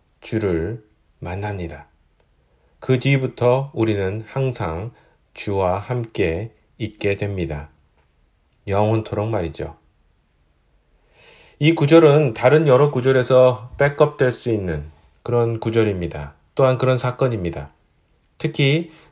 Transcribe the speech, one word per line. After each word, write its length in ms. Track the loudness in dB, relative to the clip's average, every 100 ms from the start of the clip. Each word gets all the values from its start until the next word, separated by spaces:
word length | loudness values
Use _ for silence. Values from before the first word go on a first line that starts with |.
| _ _
주를 640 | -8 -4 -2 -2 -4 -8 -14 _ _ _
만납니다. 680 | -12 -8 -8 -8 -10 -14 -20 _ _ _ _ _ _ _ _ _
그 180 | -2 -2
뒤부터 760 | 0 0 -2 -2 0 0 -2
우리는 500 | -2 -2 0 -2 -6 -8
항상 680 | -4 -4 -4 -6 -6 -10 -14 _ _ _
주와 460 | -12 -6 -2 0 -2
함께 760 | -4 -6 -6 -2 -2 -2 -8 -14 _ -10
있게 400 | -10 -6 -4 -4
됩니다. 540 | -4 -6 -6 -8 -12 _ _ _ _ _ _ _ _ _ -4
영원토록 600 | 0 0 0 -2 -6 -4
말이죠. 480 | -4 -6 -8 -12 -14 _ _ _ _ _ _ _ _ _ _ _ _ _ _ -20 -20 -20 -2
이 160 | 0 2
구절은 580 | 6 8 8 6 2
다른 340 | 2 4 4 6
여러 220 | 4 4
구절에서 840 | 2 2 2 4 6 6 4 -4 -2
백업될 540 | 0 2 2 2 -2
수 180 | -2 -2
있는 400 | -2 -2 -6 -8 -18 _ _
그런 360 | -4 0 0 -2
구절입니다. 760 | -2 0 0 0 -6 -8 -12 -16 _ 0
또한 240 | 2 2
그런 180 | 0 0
사건입니다. 760 | -2 -2 -2 -2 -6 -8 -12 _ _ _ _ _ _ -10
특히 520 | -6 -2 0 0 -4 -14 _